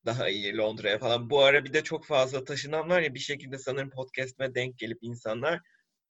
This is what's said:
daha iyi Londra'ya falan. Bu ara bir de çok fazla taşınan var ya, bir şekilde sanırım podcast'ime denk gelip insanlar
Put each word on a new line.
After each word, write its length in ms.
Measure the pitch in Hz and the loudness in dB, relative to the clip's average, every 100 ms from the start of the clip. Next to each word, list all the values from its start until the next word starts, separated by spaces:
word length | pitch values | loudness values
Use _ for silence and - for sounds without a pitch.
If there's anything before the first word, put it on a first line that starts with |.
| 117 | -4
daha 240 | 123 90 | 0 0
iyi 280 | 101 101 110 | -2 -2 0
Londra'ya 420 | 107 113 104 107 | 0 0 0 0
falan. 300 | 123 120 117 | 2 0 2
Bu 140 | 143 | 6
ara 220 | 135 143 135 | 8 6 4
bir 80 | |
de 100 | 143 | 0
çok 220 | - 156 - | 0 -6 0
fazla 380 | 143 131 135 | 2 2 0
taşınan 460 | 131 135 139 156 156 | -6 -8 -4 -4 2
var 120 | 180 | 2
ya, 120 | 156 | 2
bir 60 | 131 | -2
şekilde 380 | 135 143 135 135 | -6 -8 -8 -10
sanırım 320 | 135 135 135 | -6 -4 -4
podcast'ime 640 | 127 131 - 131 123 131 123 | -8 -8 -6 -6 -4 -4 -2
denk 220 | 127 127 | -4 -4
gelip 200 | 113 113 | -8 -8
insanlar 580 | 117 120 110 113 147 170 - _ _ _ _ | -8 -8 -6 -4 -2 -4 -6 _ _ _ _